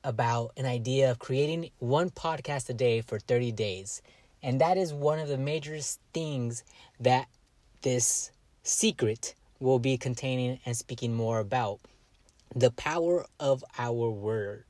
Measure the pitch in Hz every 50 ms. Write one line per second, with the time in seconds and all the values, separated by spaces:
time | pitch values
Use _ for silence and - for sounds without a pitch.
0 | - 139 120 110 123 117 117 117 117 117 - - 131 131 123 120 113 127 131 135
1 | 135 127 120 120 - - 131 135 147 151 165 165 165 - _ _ 127 120 135 156
2 | 180 180 - - - 165 160 143 135 - 143 139 - - 127 110 127 120 113 113
3 | 113 - 117 104 - - 127 120 123 120 110 107 110 101 92 95 95 98 - -
4 | _ - _ _ _ _ _ _ - 131 127 135 160 170 185 190 190 160 147 143
5 | 143 147 151 156 156 143 139 131 135 143 156 160 147 151 156 151 135 - - -
6 | _ _ - 165 165 151 147 131 120 117 117 - - _ - - - - _ _
7 | 120 123 127 131 131 _ _ _ _ _ _ _ _ _ _ _ - 135 127 123
8 | - - - - - - _ _ _ _ _ _ _ - - - - 220 - -
9 | 120 107 110 - - - - _ _ _ _ _ 135 131 131 123 117 135 131 123
10 | - 131 123 - - 131 127 127 127 123 127 - - 123 120 - - - 127 117
11 | 123 117 113 117 113 113 113 110 107 101 131 127 117 101 101 - _ - _ _
12 | _ _ _ _ _ _ _ _ _ _ - 123 123 123 120 - - 151 156 170
13 | 165 170 175 175 - - _ _ 147 139 135 131 - - - - 120 120 120 117
14 | 117 117 110 101 101 107 110 110 101 101 104 107 -